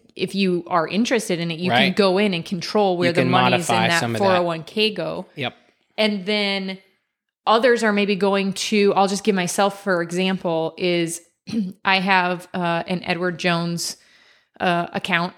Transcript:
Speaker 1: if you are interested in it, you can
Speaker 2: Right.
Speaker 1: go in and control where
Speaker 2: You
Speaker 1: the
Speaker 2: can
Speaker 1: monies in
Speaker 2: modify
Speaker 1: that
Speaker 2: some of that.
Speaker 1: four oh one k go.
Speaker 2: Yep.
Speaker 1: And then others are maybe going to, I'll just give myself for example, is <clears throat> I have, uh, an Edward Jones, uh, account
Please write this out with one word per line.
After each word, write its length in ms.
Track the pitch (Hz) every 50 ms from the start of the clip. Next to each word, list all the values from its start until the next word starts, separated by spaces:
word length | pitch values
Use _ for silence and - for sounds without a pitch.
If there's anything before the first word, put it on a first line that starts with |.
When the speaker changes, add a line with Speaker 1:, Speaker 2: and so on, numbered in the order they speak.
| _ _ _
Speaker 1:
if 200 | - 185 185 -
you 300 | 196 196 185 180 170 165
are 200 | - 180 170 160
interested 540 | - - 202 240 - 277 220 - - 180 165
in 100 | 170 170
it, 80 | 165 160
you 120 | 180 180
can 100 | 117 123
Speaker 2:
Right. 160 | 139 185 185
Speaker 1:
go 220 | - 202 190 180 196
in 160 | 214 208 185
and 100 | 165 156
control 520 | - 196 170 - - - 214 202 190 180 175
where 100 | 175 175
Speaker 2:
You 40 | 165
Speaker 1:
the 80 | 151
Speaker 2:
can 80 | 131 127
Speaker 1:
monies 380 | 123 123 127 127 127 120 117 -
in 60 | 117
Speaker 2:
modify 140 | 113 113 117
Speaker 1:
that 120 | - 170
Speaker 2:
some 140 | 127 117 117
of 40 | 107
that. 40 | 202
Speaker 1:
four 120 | 190 185
oh 60 | 180
one 200 | 180 170 165 160 156
k 260 | - - 220 214 220
go. 340 | 208 180 160 160 165 175 190 - _
Speaker 2:
Yep. 180 | 156 127 120 - _ _ _ _ _ _ _ _
Speaker 1:
And 300 | - 214 214 208 202 175
then 520 | 202 214 208 202 196 196 196 190 190 190 185 _ _ _ _ _ _ _ _ _ _ _ _ _
others 360 | - 214 233 226 247 240 220
are 100 | 226 214
maybe 220 | 202 202 202 190 208
going 380 | 175 202 196 196 196 196 196
to, 400 | 185 - - - 220 208 202 202 -
I'll 140 | 185 202 185
just 160 | 202 190 -
give 100 | 220 196
myself 480 | 190 175 170 - - 196 202 202 -
for 200 | - 202 185 170
example, 720 | 170 165 175 180 185 185 190 180 - 175 165 160 160 160 -
is 460 | - 180 180 175 170 170 165 165 - - _ _ _ _ -
<clears throat> 360 | 220 226 196 185 - - -
I 160 | 196 190 190
have, 460 | 185 196 190 185 180 180 180 170 - -
uh, 300 | - 185 175 170 170 170 -
an 160 | - 185 175 -
Edward 340 | - 175 170 180 180 170 156
Jones, 580 | - 180 170 170 170 170 170 165 - - - - _ _ _ _ _ _ _ _ _ _ _ -
uh, 280 | - 185 175 170 170 -
account 400 | - 196 - - 180 170 175 185 -